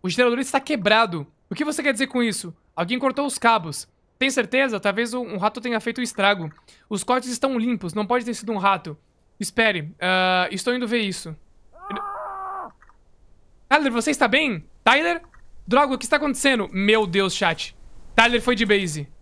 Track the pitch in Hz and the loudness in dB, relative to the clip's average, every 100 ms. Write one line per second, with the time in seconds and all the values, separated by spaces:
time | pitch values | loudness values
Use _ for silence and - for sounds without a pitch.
0 | 185 170 247 240 262 277 277 285 185 220 | -4 2 2 2 0 -2 0 -2 4 4
1 | 226 165 147 _ _ 190 294 302 277 226 | 4 -2 -8 _ _ -4 -4 0 0 0
2 | 269 254 233 - 175 - _ - 175 247 | -2 0 0 -2 -8 -14 _ -6 -2 0
3 | 262 277 285 - 233 226 165 139 - _ | 0 0 -4 2 2 2 0 -10 -12 _
4 | _ _ 269 269 226 254 269 208 208 196 | _ _ 0 0 0 0 2 0 0 0
5 | 233 247 233 208 208 233 240 226 233 233 | -2 -4 -6 -2 -2 -2 -4 -2 -2 -4
6 | 240 - 196 202 160 - _ _ _ 202 | -4 2 2 2 -4 -12 _ _ _ -6
7 | - 254 247 240 269 254 233 226 180 190 | 0 0 0 -2 0 0 0 -2 -4 -4
8 | 208 247 233 233 208 208 196 190 165 147 | 0 0 -2 -6 -4 0 2 0 -4 -14
9 | _ _ _ _ - - 220 180 151 - | _ _ _ _ -6 2 2 0 -6 -4
10 | 180 185 185 185 180 190 254 247 240 233 | 0 2 2 2 0 -2 -2 -2 0 0
11 | 202 185 165 156 _ _ - 330 381 392 | 0 -4 -10 -16 _ _ -20 -18 -8 -8
12 | 403 403 403 392 381 381 - _ - _ | -6 -8 -8 -10 -10 -10 -14 _ -20 _
13 | _ _ - - _ _ _ 285 277 233 | _ _ -20 -20 _ _ _ 2 4 0
14 | 262 277 233 262 302 180 - - - 269 | -2 0 2 2 0 -4 -10 0 2 4
15 | 339 339 - - - - - 247 285 262 | 2 -2 -8 -20 -20 -18 2 2 4 0
16 | - 302 294 - 277 269 190 185 202 220 | 0 0 0 0 2 2 -2 0 2 4
17 | 208 185 196 - 180 156 - - - - | 2 0 0 0 -2 -2 -8 -14 -20 -18
18 | - - 233 240 247 233 214 202 185 151 | 0 4 4 4 0 0 2 2 0 -6
19 | 143 - | -10 -16